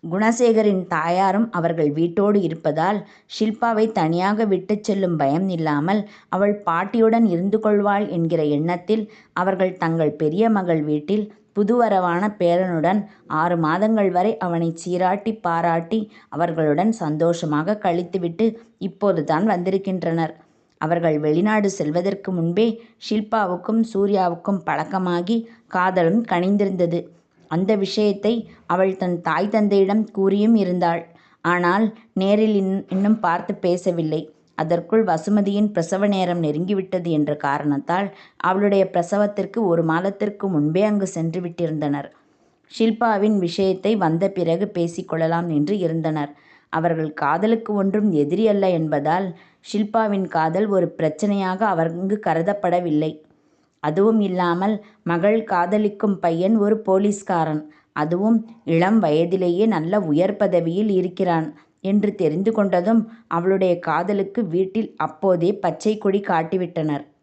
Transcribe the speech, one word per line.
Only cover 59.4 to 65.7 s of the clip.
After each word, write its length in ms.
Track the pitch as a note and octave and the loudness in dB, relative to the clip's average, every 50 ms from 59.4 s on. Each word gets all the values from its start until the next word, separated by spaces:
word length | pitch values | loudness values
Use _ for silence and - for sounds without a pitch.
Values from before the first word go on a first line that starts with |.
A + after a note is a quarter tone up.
| F#3 F3+ F3 F3 G#3+ | 0 0 2 2 2
நல்ல 340 | A3+ G#3 E3 D#3 E3 F#3+ G#3+ | 2 2 0 0 0 0 0
உயர் 360 | F#3+ D#3+ D3 D3+ F3+ F#3+ G3+ | 0 2 2 2 2 0 0
பதவியில் 560 | G#3 G#3 F#3 F3 F3 E3+ E3 E3 F#3+ A3 G#3+ | 0 0 2 2 2 0 0 -2 0 0 2
இருக்கிறான் 560 | G3+ F3+ F3+ F3+ F3 - G3 F3+ E3+ D#3+ D#3+ D3+ - - _ _ _ _ _ | 2 0 0 -2 -2 -2 0 0 2 0 0 -4 -8 -16 _ _ _ _ _
என்று 260 | F#3+ G3+ G#3 G3+ G#3 G3+ | 0 0 2 2 0 -2
தெரிந்து 360 | - F#3 D#3 D3+ F3 G3 A3 | 0 0 0 0 2 0 0
கொண்டதும் 500 | A3 A3 G3+ G3 F#3+ F3+ F3 G3+ A3+ A3+ G#3+ - - - _ _ | 0 2 0 2 2 0 2 4 2 2 2 0 -10 -20 _ _
அவளுடைய 460 | - E3+ E3+ F#3 F#3+ F#3 F#3+ F#3 F3 E3+ | -4 -2 0 0 2 2 2 2 0 0
காதலுக்கு 640 | - - D#3 D#3 F3 F#3+ G#3 G3 G3 G3 - - A3 E3+ | 0 -2 -2 -2 -2 -2 -2 -2 -2 -2 -4 -4 -4 -2
வீட்டில் 420 | D#3+ F3+ F#3+ F#3+ - A3 A3 - - - | 0 -2 -2 0 -2 -4 -6 -6 -6 -6
அப்போதே 520 | D3+ D#3 - - - G3 F#3 E3+ E3+ F3+ G#3 | -6 -6 -6 -2 2 2 2 4 2 0 0
பச்சை 400 | G3+ - F3 | 0 -2 -4